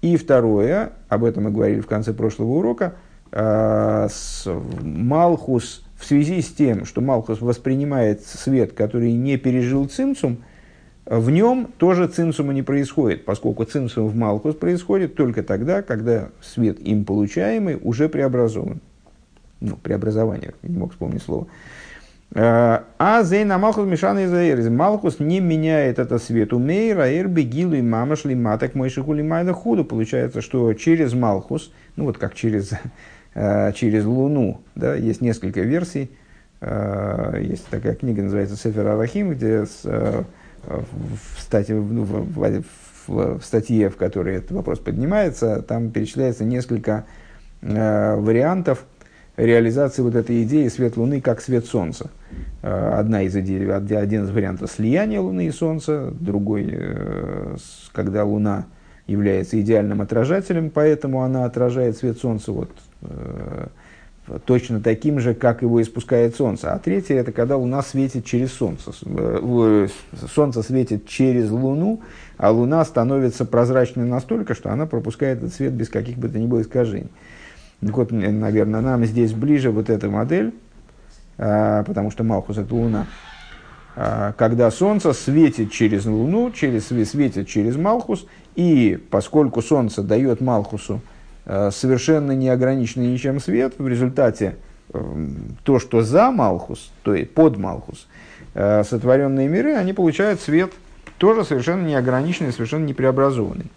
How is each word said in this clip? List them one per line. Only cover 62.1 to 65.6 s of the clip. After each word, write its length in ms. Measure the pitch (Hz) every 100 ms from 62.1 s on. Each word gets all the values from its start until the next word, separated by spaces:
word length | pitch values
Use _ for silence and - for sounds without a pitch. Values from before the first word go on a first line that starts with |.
| 117
Солнца 360 | 127 110 107
вот, 160 | 101 - - - -
э, 640 | - - - - - - - - - - - - - - -
точно 340 | 123 - 113
таким 400 | 110 113 151 147
же, 140 | 120
как 280 | 117 123 117